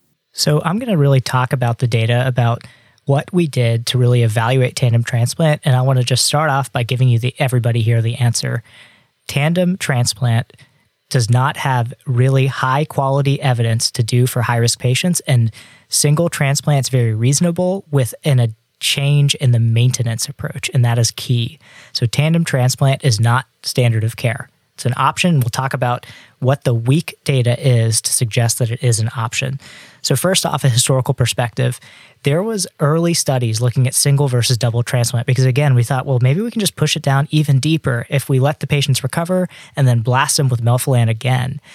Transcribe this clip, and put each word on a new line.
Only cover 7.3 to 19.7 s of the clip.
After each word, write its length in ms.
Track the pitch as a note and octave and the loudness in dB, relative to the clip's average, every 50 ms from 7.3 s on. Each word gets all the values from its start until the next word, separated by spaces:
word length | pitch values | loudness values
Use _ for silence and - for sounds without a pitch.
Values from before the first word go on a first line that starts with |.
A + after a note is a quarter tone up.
| - | -2
everybody 440 | - C#3+ B2 B2+ B2 A2+ A#2+ A2+ A#2+ | -2 -2 0 0 0 0 0 0 0
here 200 | A2 A#2 A#2 A#2 | 0 2 0 0
the 140 | A2 A#2 A#2+ | 0 -2 -2
answer. 480 | - A#2+ A#2+ A2+ - - B2 B2 B2 - - - - - - _ _ _ _ _ _ _ | 0 0 0 0 -2 -4 -4 -6 -8 -8 -12 -20 -20 -20 -20 _ _ _ _ _ _ _
Tandem 500 | - - C#3 C#3+ D#3+ E3+ F3+ F3+ F3 F#3 | -6 -4 -2 0 0 0 2 0 0 -2
transplant 760 | - - - C3+ A#2+ A#2+ - - - B2+ A#2+ A2+ A#2 - - - _ - _ _ _ _ _ _ _ _ _ | -2 -4 -2 0 0 0 -2 -2 -2 -2 0 0 0 -2 -4 -12 _ -20 _ _ _ _ _ _ _ _ _
does 200 | - B2+ A2+ G#2+ | -2 -2 0 2
not 280 | A#2+ B2+ C3 D3 D3 | 2 2 0 -2 -4
have 360 | - - C#3 C3 B2 A#2 A#2+ - - _ | -4 -2 -2 0 0 -2 -4 -8 -10 _
really 400 | C#3+ B2 A#2+ B2+ C3+ C3+ C3+ C3 | -4 0 0 2 2 2 2 0
high 380 | C#3 - - C3+ C3 C3 C#3+ D#3 | 0 -2 -2 -2 -2 0 -2 -2
quality 540 | - - D3 C3+ C3+ C#3 C#3+ C#3 C#3 C#3 - | -2 -2 -2 -2 0 0 0 0 0 0 0
evidence 520 | C#3+ C3+ B2 A#2 A2+ A2+ A2+ A2+ - - | 0 0 0 0 0 0 0 -2 -2 -4
to 100 | - - | -2 -4
do 240 | A2+ - B2+ B2 B2+ | -2 0 2 0 0
for 160 | B2+ - B2+ | 0 0 -2
high 160 | A2 - A#2+ | -2 0 0
risk 220 | A#2 A#2 A#2 - - | 0 0 0 0 -2
patients, 400 | - B2 C3 - - F3+ E3+ - - | -2 -2 0 0 0 -2 -2 -2 -2
and 240 | - C3 A#2+ A2+ A2 - - - - - - _ | 0 2 2 2 0 -2 -8 -18 -20 -20 -20 _
single 400 | _ - - - D3 D3+ E3 E3+ | _ -2 0 2 2 2 2 0
transplant's 600 | E3+ - - D3 C3+ C#3+ - - D3+ D3 C#3 B2 - | -2 -2 -2 0 0 0 0 0 0 0 0 0 0
very 240 | C3+ B2+ A#2 A2+ G#2+ | 0 0 2 0 0
reasonable 720 | A2 A#2 C3 C#3+ - F3 F3 E3+ F3 F3+ F3+ F#3+ G3 - _ | 0 0 0 2 2 0 0 0 0 -2 -2 -2 -4 -4 _
within 480 | C#3+ C3+ A#2+ - - - - D#3 C3+ B2 | 0 0 0 -2 -6 -4 0 2 2 2
a 80 | A#2 A2 A2+ - _ _ _ _ | 2 0 -2 -8 _ _ _ _
change 560 | - - - D3 C#3 C#3+ D3 C#3+ C#3+ C#3 - | -4 -4 -2 0 0 2 4 4 4 2 0
in 160 | - B2 A#2+ | 0 2 2
the 80 | A#2+ A#2 | 2 2
maintenance 680 | A2+ A2+ | 2 2